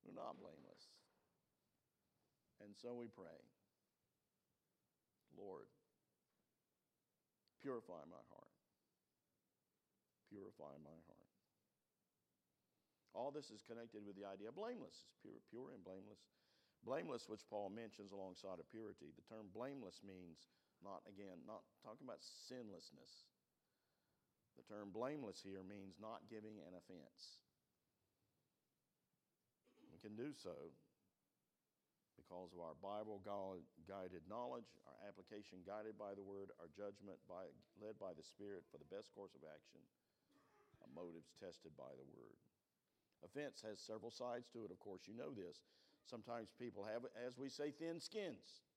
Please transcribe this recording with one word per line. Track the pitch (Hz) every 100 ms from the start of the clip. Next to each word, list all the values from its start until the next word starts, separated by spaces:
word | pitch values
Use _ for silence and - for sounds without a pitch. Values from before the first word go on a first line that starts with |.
We're | 95 -
not | 175 -
blameless. | - 78 - - - - - - - _ _ _ _ _ _ _ _ _ _ _ _ - 104
And |
so | 101 120 123
we | 120
pray, | 98 90 80 - - _ _ _ _ _ _ _ _ _ _ _ _ _ _ _ _ _ -
"Lord, | 101 85 52 - _ _ _ _ _ _ _ _ _ _ _ _ _ _ _ _ - _
purify | 135 123 110 87 76
my | 82 -
heart. | - - - _ _ _ _ _ _ _ _ _ _ _ _ _ _ _ _ -
Purify | 101 98 - 73 71
my | 73 80 85
heart." | - - _ _ _ _ _ _ _ _ _ _ _ _ _ _ _ _ _ -
All | 95 131
this | 143 135
is | 107 -
connected | 117 117 110 101
with | 95
the |
idea | 101 98 104
of | 147
blameless. | 220 247 90 -
It's | - -
pure, | - - -
pure | 113 135 135
and |
blameless. | 92 95 101 104 - - - - - _ 104
Blameless, | 139 156 120 -
which | 107 -
Paul | 104 98
mentions | 107 113 101 101 98
alongside | 95 90 98 92
of | -
purity. | 110 110 - 73
The | - -
term | 110 107
blameless | 101 127 139 101 -
means | 98 92 90 80 - - _ _
not, | 98 92 -
again, | 98 101 90
not | 71 107 - -
talking | 123 117 127
about | 87
sinlessness. | - - - 127 110 90 - - - - - _ _ _ _ _ _ _ _ _ _ _ _ -
The |
term | - 104 101 95
blameless | 123 151 113 92
here | 98 95
means | 92 101 98 90
not | 107 113 101
giving | 110 107 107
an | 78
offense. | 90 82 90 67 - - - _ _ _ _ _ _ _ _ _ _ _ _ _ _ _ _ _ _ _ _ _ _ - - -
We | 82
can | 107 107
do | 139
so | 143 92 80 78 67 - _ _ _ _ _ _ _ _ _ _ _ _ -
because | 76 90 90 87
of |
our | 82 76
Bible | 98 104 107 101 98
gu-, | 101 95 90 80 - 80
guided | 98 92 90 80
knowledge, | 110 123 127 110 - -
our | -
application | 101 95 90 107 95 92 87
guided | 104 107 104
by | 101 98
the |
Word, | 98 98 98 -
our | 85
judgment | 76 101 101 98 80 -
by, | 90 90 - - -
led | 107 107
by | 95 80
the |
Spirit | - - 101 95 -
for | -
the | 76
best | 98 107
course | - 98 -
of |
action, | 76 76 - - - _ _ _ _ - - - - -
our | - 71
motives | 87 82 - -
tested | 95 82 82 73
by | 67 65
the | 67 -
Word. | 58 - - _ _ _ _ _ _ _
Offense | 95 135 147 -
has | 110 104
several | - 110 117
sides | - 123 123 120
to | 120 107
it, |
of | 90
course, | 101 92 -
you |
know | 110 147
this. | 120 87 76 - - - - -
Sometimes | 120 107 120 110 -
people | 120 101
have, | 101 113 123
as | - 123 123
we | 135
say, | 131 147
thin | 147 165 170
skins. | - 214 190 123 - - -